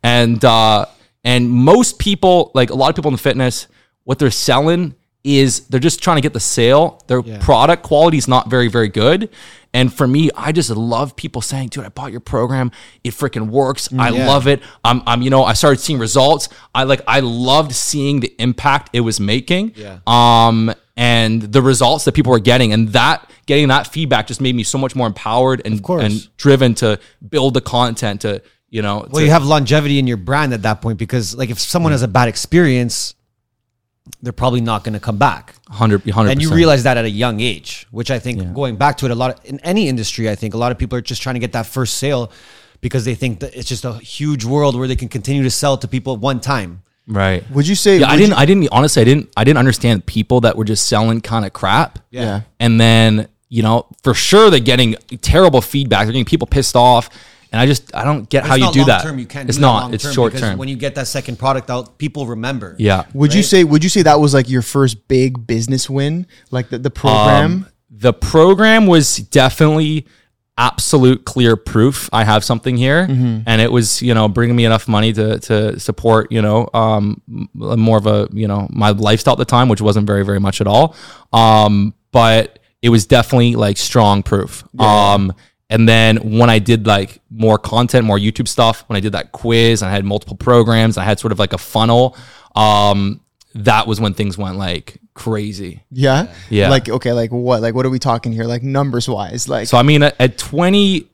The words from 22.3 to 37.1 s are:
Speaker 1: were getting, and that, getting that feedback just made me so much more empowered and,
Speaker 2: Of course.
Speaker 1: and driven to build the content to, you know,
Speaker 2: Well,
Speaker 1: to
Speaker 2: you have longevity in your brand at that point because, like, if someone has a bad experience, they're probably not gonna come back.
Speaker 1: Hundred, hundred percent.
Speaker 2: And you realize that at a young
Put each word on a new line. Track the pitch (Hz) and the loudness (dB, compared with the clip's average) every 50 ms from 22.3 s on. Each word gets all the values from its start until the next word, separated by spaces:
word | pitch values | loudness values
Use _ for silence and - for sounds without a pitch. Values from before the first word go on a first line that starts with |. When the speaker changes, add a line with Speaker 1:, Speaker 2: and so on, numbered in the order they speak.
Speaker 1:
were | 127 113 | 2 2
getting, | 95 123 120 127 123 110 104 | 4 2 2 4 2 2 2
and | 110 113 107 | 0 0 0
that, | 104 123 117 147 160 - - _ - _ _ | 0 0 2 2 0 -2 -6 _ -20 _ _
getting | - 139 147 151 135 | -2 0 0 2 2
that | 131 139 - | 2 0 0
feedback | - - 151 165 139 131 110 107 | -4 -8 -6 -4 0 0 -2 -2
just | - 113 - | -4 -8 -4
made | 135 131 127 | -4 -2 -2
me | 120 107 | -2 -4
so | - - | -4 -4
much | 135 135 127 - | -4 -4 -4 -4
more | 131 123 | -4 -4
empowered | 110 98 - - 107 113 123 127 131 131 123 - | -4 -4 -6 -6 -4 0 0 2 0 0 -2 -4
and, | 110 110 | -6 -6
Speaker 2:
Of | 101 | -6
course. | 98 - 180 170 127 | -4 -4 -4 -2 -2
Speaker 1:
and | 107 104 110 - _ _ | -2 -2 -4 -8 _ _
driven | _ - 143 139 131 131 123 110 | _ 2 4 4 4 4 2 0
to | - - 110 104 98 _ _ _ _ - | 0 0 -2 -2 -4 _ _ _ _ -20
build | 101 - 147 131 135 120 | -6 -4 -2 -2 0 -2
the | 131 | -2
content | - - - 120 123 120 113 - - 107 101 98 | -6 -2 -2 -2 -2 -2 -2 -6 -6 -6 -6 -6
to, | - 110 101 98 _ _ _ _ _ _ | -6 -8 -8 -8 _ _ _ _ _ _
you | - 110 104 | -8 -6 -4
know, | 101 101 107 - - | -4 -4 -6 -8 -6
Speaker 2:
Well, | 131 156 | -2 0
Speaker 1:
to | 156 | 2
Speaker 2:
you | 147 | 4
have | 160 165 135 | 4 4 4
longevity | 143 156 151 139 107 143 151 147 143 143 | 2 0 0 2 2 0 0 2 0 -2
in | 139 135 | 0 0
your | 123 120 | -2 -4
brand | 107 90 87 135 147 151 135 123 | -6 -6 -4 -2 -2 -2 -2 -4
at | 110 95 | -4 -2
that | 107 107 - - | -4 -4 -2 -4
point | 117 113 90 | -8 -6 -6
because, | 113 98 - 127 110 87 101 | -6 -4 -4 -4 -4 -4 -6
like, | 123 131 110 | -8 -8 -8
if | 120 - | -6 -8
someone | - - - 175 170 160 147 | -8 -4 -4 -2 0 0 0
has | 127 120 | 0 -2
a | |
bad | 117 95 123 123 | 0 0 0 0
experience, | 117 107 - - - - 175 170 151 127 123 123 117 - - - - - _ _ _ _ _ _ _ _ _ _ _ _ _ _ _ _ _ _ - - _ | 0 -2 -6 -8 0 2 2 2 2 2 0 -2 -4 -6 -8 -10 -10 -12 _ _ _ _ _ _ _ _ _ _ _ _ _ _ _ _ _ _ -20 -20 _
they're | - 123 117 | -12 -12 -8
probably | - 131 131 120 123 | -2 -2 -2 0 0
not | 117 113 110 104 - | -2 -2 -4 -4 -6
gonna | 117 107 101 | -6 -8 -6
come | - 120 107 | -6 -6 -2
back. | 101 139 135 90 67 - - - _ _ _ | 0 0 0 0 -4 -12 -20 -20 _ _ _
Speaker 1:
Hundred, | - 101 113 110 104 98 - 110 | -4 0 2 2 2 2 0 -2
hundred | 98 110 110 | -2 0 0
percent. | 104 | 2
Speaker 2:
And | 135 139 | 2 0
you | 151 160 151 | 0 0 2
realize | 165 170 160 147 131 117 | 4 4 4 4 2 2
that | 135 127 | 0 0
at | 120 113 | 0 -2
a | |
young | 113 | -4